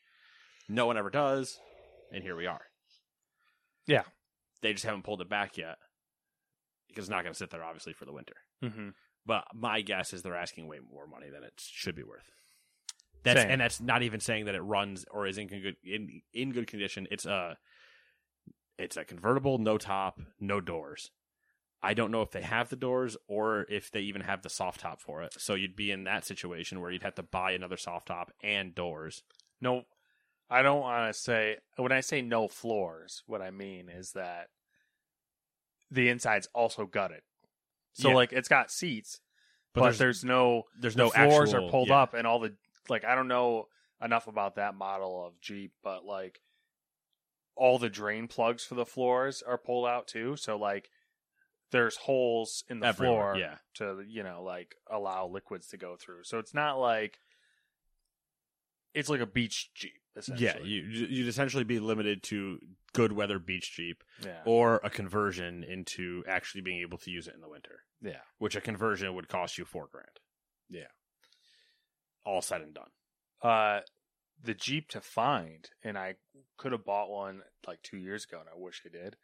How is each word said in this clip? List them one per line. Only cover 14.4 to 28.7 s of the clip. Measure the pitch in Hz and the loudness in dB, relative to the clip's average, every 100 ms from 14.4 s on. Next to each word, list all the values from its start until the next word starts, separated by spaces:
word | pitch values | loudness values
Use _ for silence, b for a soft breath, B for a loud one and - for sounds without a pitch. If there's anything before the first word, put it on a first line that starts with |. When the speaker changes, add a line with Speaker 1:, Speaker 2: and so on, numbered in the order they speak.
| 104 | -2
Speaker 1:
that | 95 | -4
it | |
runs | 95 104 101 92 - | -2 -2 -2 -6 -10
or | 104 98 | -6 -4
is | 98 | -4
in | 98 | -8
good, | 101 95 - | -8 -8 -8
in, | 90 107 95 - _ | -8 -8 -8 -14 _
in | - 135 | -6 -4
good | 120 113 | -4 -6
condition. | 104 98 - 95 | -6 -6 -6 -8
It's | 101 80 | -8 -4
a, | 98 87 - b b b b b b b _ - - _ - | -4 -4 -10 b b b b b b b _ -20 -20 _ -12
it's | 87 82 | -10 -10
a | - | -12
convertible, | 87 98 135 135 127 | -4 0 2 2 2
no | 110 107 | 4 2
top, | - 98 95 - - - | 0 -2 -2 -4 -14 -8
no | 98 101 | -2 -2
doors. | 87 82 73 76 - _ _ _ _ _ _ _ | -2 -6 -8 -14 -16 _ _ _ _ _ _ _
I | 95 | 0
don't | 107 110 | 2 2
know | 113 | 0
if | 107 | -2
they | 95 | -4
have | 85 110 117 | -2 -2 -2
the | 127 | -4
doors | 127 127 123 110 - | -2 0 -2 -6 -6
or | 104 107 107 - | 0 0 0 -2
if | 104 - | -6 -6
they | 110 | -6
even | 101 98 | -6 -6
have | 92 98 | -4 -4
the | 92 | -6
soft | - 92 - | -6 -4 -6
top | - 76 | -10 -10
for | - 76 | -12 -10
it. | 85 - | -10 -8
So | - | -4
you'd | 98 98 98 | -2 -4 -4
be | 101 | -4
in | 95 95 | -4 -2
that | 104 - | -4 -4
situation | 95 90 85 87 95 | -8 -8 -8 -8 -8
where | 87 | -6
you'd | 90 | -6
have | 98 92 | -6 -8
to | |
buy | 85 92 92 | -6 -2 -2
another | 92 90 92 | -2 -6 -8
soft | - 85 - | -8 -8 -8
top | 87 87 - | -8 -10 -8
and | 104 101 92 | -2 -2 -2